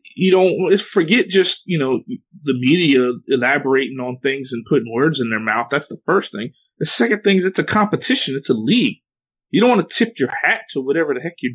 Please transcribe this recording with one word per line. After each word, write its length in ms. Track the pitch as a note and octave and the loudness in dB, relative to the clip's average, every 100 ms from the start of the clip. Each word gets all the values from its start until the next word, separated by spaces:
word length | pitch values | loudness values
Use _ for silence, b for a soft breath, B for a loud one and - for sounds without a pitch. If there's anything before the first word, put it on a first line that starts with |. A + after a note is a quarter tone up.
| - | -16
you 160 | - F#3 | -2 2
don't, 500 | F#3 F#3 D#3+ F3+ G3 | 4 4 2 2 2
forget 480 | - G3+ D#3+ A#3+ F3+ | 2 -2 2 0 2
just, 340 | F#3+ F3+ - - | 2 0 -2 -4
you 100 | E3+ | -2
know, 220 | C3 B2 - B2 - - | 0 -2 -4 -12 -14 -10
the 100 | C#3+ | -4
media 560 | B2+ B2+ F3 E3 C3 B2 A#2+ - | -2 2 4 4 4 2 -2 -2
elaborating 680 | C3 B2 C#3+ C#3+ C3+ B2 C3 | 0 2 0 2 0 0 -6
on 200 | B2 B2+ | -8 -4
things 320 | C#3 C3+ C3 | -4 -4 -6
and 120 | A#2 A2+ | -10 -2
putting 240 | C#3+ A2+ | -2 0
words 280 | A#2 D#3 C#3 | 0 0 0
in 80 | A#2 | -2
their 120 | A2 | -2
mouth. 260 | A2 A2 A#2 | -2 -2 -2
That's 180 | C#3+ - | -4 -4
the 120 | - - | -8 -2
first 240 | F#3+ - | 0 -2
thing. 200 | G2+ A#2+ - _ _ | -8 -10 -12 _ _
The 80 | E3 | -4
second 360 | - A#3 G#3 | 0 0 0
thing 140 | G#3 F#3+ | 2 2
is 60 | |
it's 140 | F#3 F#3+ | 2 -2
a 60 | |
competition. 720 | - G#3 G#3 - - B3+ - C3+ | -2 0 0 -2 -2 -2 -2 -6
It's 120 | - | -2
a 40 | |
league. 440 | A#2 A2+ A#3+ C3 - _ _ _ _ _ | -2 2 2 2 -4 _ _ _ _ _
You 100 | D#3+ | 2
don't 100 | B3 | 4
wanna 140 | A3+ - | 4 0
tip 260 | - A3+ - | -2 -2 0
your 120 | C3+ - | -4 -2
hat 200 | D3+ A3 - | -2 -2 -4
to 100 | C#3+ | -8
whatever 340 | C3 D3+ D3+ | -2 0 0
the 60 | B2+ | -2
heck 140 | E3 - | -6 -8
you're 120 | B2+ | -8